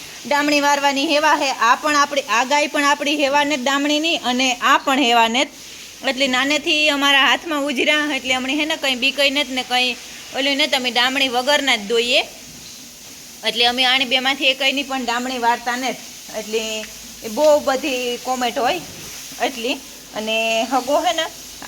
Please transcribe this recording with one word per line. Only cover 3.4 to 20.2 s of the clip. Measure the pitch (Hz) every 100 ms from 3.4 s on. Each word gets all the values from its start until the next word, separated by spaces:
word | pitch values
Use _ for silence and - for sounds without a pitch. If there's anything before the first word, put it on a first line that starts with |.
| 285 294
જ |
ડામણીની | 254 277 294 302 320 311
અને | 240 247 262
આ | 240 233 302
પણ | 294 269
હેવાને | 247 233 226 240
જ. | 294 - - - - - 240
એટલે | 254 269
નાનેથી | 254 277 302 311 302 302
અમારા | 285 285 277
હાથમાં | 254 247 339 294
ઉજર્યા, | 285 254 294 302 294 262
એટલે | 262
અમને | 262 254
હે | 294
ને | 302 311
કંઈ | 277
બીકય | 247 269 269 277
નથી | 277 269
ને | 254
કંઈ | 247 247 247 240 - - - -
ઓલું | 277 277
નથી, | 302 277
અમે | 247
ડામણી | 240 254 269 269
વગરના | 240 254 294 277 240
જ |
દોઈએ. | 202 233 240 285 381 - - - - - - - - - - -
એટલે | 220 220 240
અમે | 247
આણી | 254 262
બેમાંથી | 254 262 254 277 277
એકયની | 262 269 269
પણ | 277 262
ડામણી | 233 233 254 254
વારતા | 226 240 247 247
નથી. | 262 - - - - 220
એટલે | 202 220 220 220 214 - - -
એ | 226
બહુ | 214 302 294
બધી | 254 262 302 254 247 240
કોમેન્ટ | 254 254 247 277
હોય | 254 349 - - - - - -
એટલી. | 247 254 233 285 - - -
અને | -